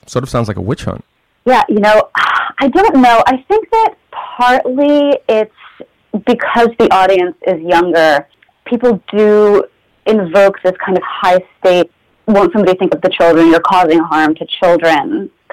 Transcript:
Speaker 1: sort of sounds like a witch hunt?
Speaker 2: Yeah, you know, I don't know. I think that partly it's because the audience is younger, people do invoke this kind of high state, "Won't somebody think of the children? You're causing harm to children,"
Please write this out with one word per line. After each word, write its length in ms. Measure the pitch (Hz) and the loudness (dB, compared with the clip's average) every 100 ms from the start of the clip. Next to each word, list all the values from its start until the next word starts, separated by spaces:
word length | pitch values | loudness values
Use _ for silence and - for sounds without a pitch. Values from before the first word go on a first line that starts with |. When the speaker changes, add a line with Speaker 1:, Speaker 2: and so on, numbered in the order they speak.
| - | -10
Speaker 1:
sort 140 | 123 | -8
of 40 | 135 | -6
sounds 200 | 123 107 | -6 -6
like 80 | 92 | -6
a 60 | |
witch 220 | 92 - | -8 -8
hunt? 200 | - - - _ _ _ | -8 -10 -14 _ _ _
Speaker 2:
Yeah, 180 | 247 240 - | -2 0 0
you 100 | 208 | 0
know, 300 | 208 214 - - | 2 2 0 -4
I 500 | - - - - 269 | -4 -4 -6 -6 -2
don't 280 | 349 403 277 | 0 2 4
know. 260 | 247 226 247 | 4 4 2
I 180 | 262 - | -2 -2
think 240 | 427 - | -4 0
that 240 | 453 440 - _ | 0 0 -4 _
partly 1080 | - - - 247 254 - 262 294 294 285 277 - | -16 -12 -2 0 0 -2 -2 2 2 2 -2 -2
it's 240 | 220 214 _ - - - _ _ 208 - | -2 -2 _ -20 -20 -20 _ _ -6 -2
because 440 | 240 - 247 233 233 | -2 -2 0 0 0
the 120 | 226 | 0
audience 440 | 190 190 190 180 - - | 2 2 2 -2 -4 -6
is 140 | 165 | -4
younger, 640 | 170 175 180 165 160 143 - _ _ _ | -2 0 0 2 2 0 -4 _ _ _
people 360 | - 233 240 202 - 208 | -8 -2 -2 -2 -4 0
do 480 | 214 208 208 208 - _ _ _ - | 2 4 4 2 -2 _ _ _ -2
invoke 500 | 220 175 196 196 196 | -2 0 2 2 2
this 100 | 185 185 | -4 -4
kind 120 | - 185 | -4 -4
of 80 | |
high 340 | - - 185 185 - _ | -4 -4 0 0 -2 _
state, 320 | 185 180 165 _ _ _ - | 0 0 0 _ _ _ -2
"Won't 260 | 202 339 | 0 2
somebody 240 | 214 185 185 | 0 0 0
think 160 | 185 | -2
of 80 | 156 | -2
the 80 | 185 | -2
children? 380 | - 170 160 165 | 0 2 4 4
You're 120 | 165 | 2
causing 400 | 165 185 170 165 | 2 2 2 2
harm 340 | 165 156 151 | 0 0 0
to 120 | 156 156 | -2 -8
children," 840 | - 180 170 165 151 135 165 190 _ - | -2 0 2 2 0 -2 -8 -10 _ -12